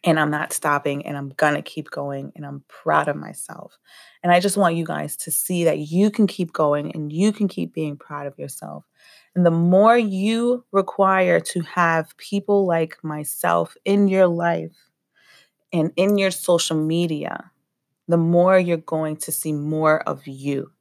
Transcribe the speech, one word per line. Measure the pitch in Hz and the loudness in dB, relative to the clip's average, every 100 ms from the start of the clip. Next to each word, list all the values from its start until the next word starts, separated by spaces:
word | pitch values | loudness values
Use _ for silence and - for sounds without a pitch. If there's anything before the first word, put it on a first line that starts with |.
And | 180 160 | 2 2
I'm | 151 | 0
not | 151 147 | -2 -6
stopping, | - 156 143 143 143 - | -4 -2 0 -2 -6 -6
and | 143 | -8
I'm | 139 | -10
gonna | - 151 147 | 0 2 2
keep | - - 151 | -4 -12 -10
going, | - 143 139 139 - | -10 -8 -8 -10 -14
and | |
I'm | 143 139 _ | -14 -14 _
proud | - 156 151 147 | -10 0 0 0
of | 143 | -4
myself. | - - - - - _ _ - - _ | -10 -14 -16 -16 -18 _ _ -20 -20 _
And | 180 | 2
I | 175 | 4
just | 190 196 | 4 2
want | 185 165 | 2 2
you | 160 | -4
guys | 151 151 - | -6 -8 -10
to | - | -6
see | - - 180 165 | -6 -2 0 2
that | 151 | 0
you | 151 170 208 | -2 2 2
can | 208 202 | 2 0
keep | - 170 | 0 -6
going, | - 151 147 147 165 | 0 0 0 -2 -8
and | 147 | -6
you | 156 208 | 0 0
can | 208 202 | 2 -4
keep | - 170 | -2 -8
being | - 156 143 | -4 -6 -8
proud | - 147 143 | -12 -10 -10
of | 139 | -10
yourself. | 143 - - - - _ _ - _ 185 | -14 -12 -14 -16 -18 _ _ -20 _ 2
And | 175 | 4
the | |
more | 165 170 185 214 240 | 4 4 6 6 6
you | 214 190 202 226 240 247 _ | 2 0 0 0 0 -2 _
require | 196 190 - 190 190 180 170 | 0 0 2 2 4 4 2
to | 165 180 | 0 -6
have | 160 - 170 165 160 - | -4 0 2 0 -4 -12
people | - 196 202 202 190 | -6 -6 0 0 2
like | 165 160 - | 0 -2 -6
myself | 156 151 151 - 175 170 - - - | -8 -8 -8 -4 0 0 -2 -6 0
in | 202 202 | 2 4
your | 190 185 | 4 4
life | 170 170 165 165 _ _ _ _ _ _ _ _ _ _ | 2 -2 -2 -6 _ _ _ _ _ _ _ _ _ _
and | 180 156 160 | -2 -2 0
in | 190 202 | 2 2
your | 190 | 0
social | 180 - 170 - 156 | -2 0 0 2 -2
media, | 156 165 175 151 - - - _ _ _ _ _ - | 0 0 -2 -4 -6 -10 -14 _ _ _ _ _ -2
the | 170 | 2
more | 165 170 180 190 | 4 4 6 4
you're | 175 165 | 2 -2
going | - 160 156 156 | -2 -4 -4 -6
to | - | -8
see | - 156 | -6 -4
more | 151 147 156 156 156 | -4 -2 0 2 2
of | - 139 139 | 0 -6 -10
you. | 135 139 139 - _ | -8 -4 -4 -6 _